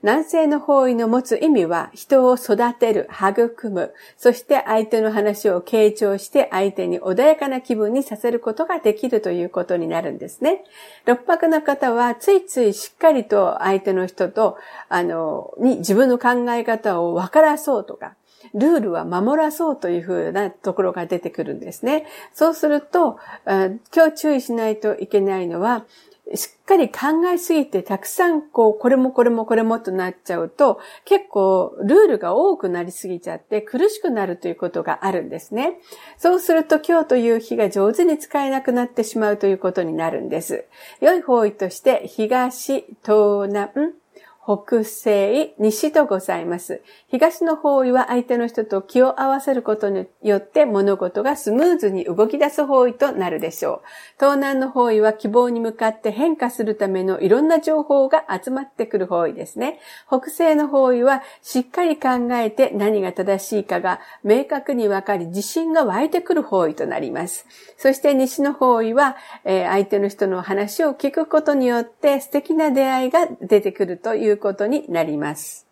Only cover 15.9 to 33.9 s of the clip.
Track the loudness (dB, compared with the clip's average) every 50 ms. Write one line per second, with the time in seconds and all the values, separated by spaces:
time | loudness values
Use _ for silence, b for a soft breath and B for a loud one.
15.9 | 4 4 4 4 2 2 2 0 0 2 0 -2 -2 -4 -2 -2 -4 -2 -2 -2
16.9 | -2 0 -2 -2 -2 -4 -4 0 4 4 6 6 4 0 -2 -2 -2 -2 -4 -6
17.9 | -14 -14 -14 -18 -18 _ b b b b b b b 0 2 4 4 2 2 0
18.9 | -4 -4 -6 -4 -4 -2 0 0 2 2 0 0 -2 -2 -2 -2 -2 -4 -4 -4
19.9 | -4 -4 -4 -4 -4 -4 -2 -2 -2 -4 -4 -4 -8 _ _ -6 -2 0 -2 -2
20.9 | -2 -4 -6 -4 -6 -6 -6 -8 -8 -8 -8 -8 -8 -10 -12 -14 -14 -6 -4 -2
21.9 | -2 -2 -2 B B B B B B 0 0 0 2 0 0 0 0 0 -2 -2
22.9 | 0 2 2 2 0 B B B B B _ -2 0 0 0 0 -2 -8 _ _
23.9 | 2 4 4 4 4 -2 -2 0 0 0 -2 -4 -4 -2 -2 -2 -2 -2 -2 -4
24.9 | -4 -4 -6 0 0 0 2 2 -2 -2 -4 -4 -4 -2 -2 -2 -2 -2 -4 b
25.9 | b b b b b b b -10 -10 -10 -10 -10 _ _ _ 2 4 4 4 2
26.9 | -2 -4 -2 0 0 2 2 0 0 -2 0 0 0 0 0 0 -4 -6 -4 -4
27.9 | -6 -6 -6 -10 -2 0 0 2 2 0 -4 -4 _ 4 4 4 4 2 2 2
28.9 | 4 4 2 0 2 2 2 2 2 0 -2 0 0 0 2 0 -2 -2 -2 -4
29.9 | -4 -4 -4 -4 -6 _ _ -6 -6 -4 -4 -6 _ 2 2 2 2 B B B
30.9 | B B B 2 2 2 2 0 -2 2 2 4 4 2 2 -2 -4 -6 0 4
31.9 | 6 6 6 6 4 0 -2 -2 0 2 2 2 2 0 -2 -4 -4 -4 -6 -8
32.9 | -12 -14 -10 -10 -10 -10 -10 -10 -12 -12 _ _ -4 -4 -4 -4 -2 2 2 2